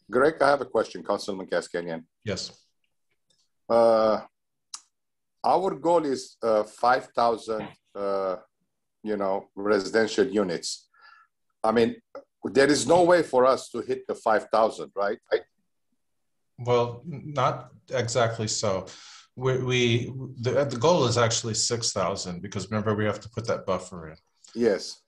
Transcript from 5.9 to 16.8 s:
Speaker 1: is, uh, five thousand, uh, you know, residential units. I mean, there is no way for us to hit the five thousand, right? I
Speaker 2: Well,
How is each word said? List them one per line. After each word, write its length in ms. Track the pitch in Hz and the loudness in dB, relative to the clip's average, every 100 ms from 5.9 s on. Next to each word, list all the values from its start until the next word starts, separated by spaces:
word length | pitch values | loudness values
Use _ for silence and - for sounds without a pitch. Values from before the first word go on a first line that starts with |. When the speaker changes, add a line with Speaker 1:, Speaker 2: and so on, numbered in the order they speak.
| 170 151 | 2 2
Speaker 1:
is, 320 | 127 - - | -4 -6 -6
uh, 220 | 117 107 | 0 2
five 440 | 107 - 120 127 - | 0 0 2 2 0
thousand, 600 | - 117 110 - 110 101 - _ 101 | 0 0 0 -4 -8 -8 -16 _ -8
uh, 420 | 101 98 95 92 - _ _ _ _ _ | -4 -2 -2 -6 -10 _ _ _ _ _
you 140 | 107 101 | -8 -4
know, 320 | 98 98 - - | -2 -4 -8 -8
residential 680 | 101 104 92 113 107 - 92 | 0 0 2 0 2 2 2
units. 640 | 104 95 80 - - _ _ - - _ _ _ _ | 2 0 -2 -8 -12 _ _ -20 -20 _ _ _ _
I 100 | 110 | 0
mean, 240 | 117 117 120 _ - - _ - | 2 2 0 _ -20 -20 _ -2
there 260 | 160 139 | 4 4
is 160 | 143 123 | 4 4
no 160 | 170 | 4
way 200 | 175 180 | 6 4
for 220 | 151 127 127 | 4 4 4
us 240 | 120 - | 2 -2
to 100 | 120 | -10
hit 260 | 107 127 - | -6 -6 -6
the 80 | - | -4
five 320 | 117 104 - | 2 0 2
thousand, 380 | 110 110 98 73 98 | 2 2 0 -10 -4
right? 240 | 101 120 - | -4 -4 -4
I 60 | - - _ _ _ _ _ _ _ _ _ _ - | -4 -4 _ _ _ _ _ _ _ _ _ _ -10
Speaker 2:
Well, 440 | 120 120 | 0 2